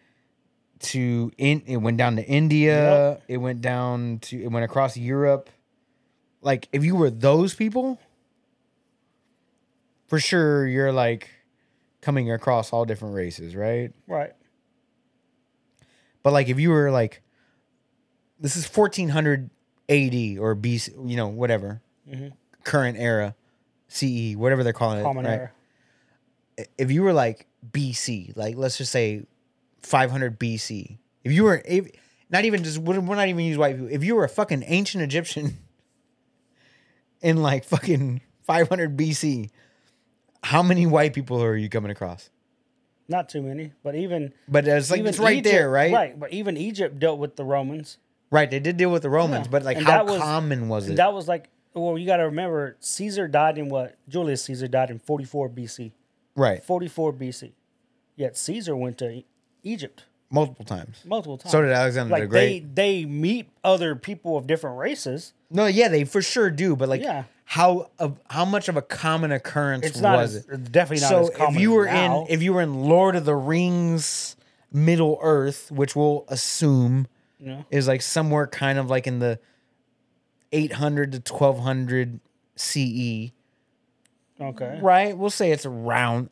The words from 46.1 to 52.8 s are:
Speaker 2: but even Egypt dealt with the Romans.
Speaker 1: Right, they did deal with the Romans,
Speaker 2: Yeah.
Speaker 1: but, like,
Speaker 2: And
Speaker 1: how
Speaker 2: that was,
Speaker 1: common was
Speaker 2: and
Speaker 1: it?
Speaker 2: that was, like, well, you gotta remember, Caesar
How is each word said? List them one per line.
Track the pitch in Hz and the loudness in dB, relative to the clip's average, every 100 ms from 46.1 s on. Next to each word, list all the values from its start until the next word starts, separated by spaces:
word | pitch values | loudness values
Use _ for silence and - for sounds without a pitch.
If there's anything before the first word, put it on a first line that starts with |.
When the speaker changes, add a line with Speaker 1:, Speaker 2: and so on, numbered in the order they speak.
| 147 | -6
Speaker 2:
but | 143 | -10
even | 190 202 151 | -6 -6 -4
Egypt | 208 202 156 139 | -6 -4 -6 0
dealt | 160 147 | -2 0
with | 143 | -6
the | - | -8
Romans. | 135 139 135 156 151 - _ _ - | -4 -2 -4 -8 -14 -20 _ _ 0
Speaker 1:
Right, | 151 139 | 2 2
they | 139 | 0
did | 156 175 | -2 2
deal | 180 | 2
with | 170 | 2
the | 147 | 2
Romans, | 151 165 120 120 | 2 2 0 0
Speaker 2:
Yeah. | |
Speaker 1:
but, | 139 | -2
like, | 131 127 | 0 2
Speaker 2:
And | 160 | 6
Speaker 1:
how | 214 | 6
Speaker 2:
that | 202 | 4
was, | 190 | 0
Speaker 1:
common | 151 156 151 127 113 | 0 0 0 -2 -2
was | 107 | -2
Speaker 2:
and | 98 | 0
Speaker 1:
it? | 151 | 2
Speaker 2:
that | 190 | 2
was, | 196 165 | 2 -4
like, | 170 - _ _ | -6 -8 _ _
well, | 175 170 165 | -6 -4 -2
you | 180 | 0
gotta | 175 156 | 2 0
remember, | 156 185 151 135 | -2 -4 -4 -4
Caesar | - | -8